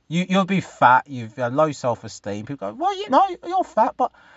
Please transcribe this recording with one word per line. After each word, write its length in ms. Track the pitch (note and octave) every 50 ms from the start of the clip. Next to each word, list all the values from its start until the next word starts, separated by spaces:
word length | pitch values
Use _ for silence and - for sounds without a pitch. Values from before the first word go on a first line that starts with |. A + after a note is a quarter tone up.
| _ -
you'll 380 | D3+ E3+ F3+ - F#3 G3 F#3+
be 160 | F3 G3 F3+ -
fat, 440 | - - - C#3+ B2 B2+ B2+ -
you've, 320 | - C#3 B2 A#2 A2 G#2+ -
uh, 120 | B2 A#2+
low 220 | B2+ C#3+ D#3 D#3 C#3
self-esteem." 760 | - - B2+ A#2 - - G#2+ - - - G#2 G2+ G#2 G#2+
People 220 | - C#3+ C#3 - G2
go, 60 | G#2+
"Well, 220 | A#3+ E4 F#4+ G4+
you 140 | F#4 G#4 -
know, 160 | B3+ C#4+ F#4+ G4 F4 - -
you're 180 | E4 F4 F#4+ E4
fat, 300 | - - - A3+ C4+ -
but 160 | - B3+ - _ _ _ _ _